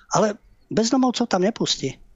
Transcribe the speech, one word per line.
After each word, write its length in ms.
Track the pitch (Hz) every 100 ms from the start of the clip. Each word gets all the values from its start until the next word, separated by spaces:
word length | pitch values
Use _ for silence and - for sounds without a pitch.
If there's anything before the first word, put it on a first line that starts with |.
| - -
ale 160 | 214 208 _ _ -
bezdomovcov 580 | 151 226 269 254 - 240
tam 160 | 190 185
nepustí. 480 | - 185 - 135 - -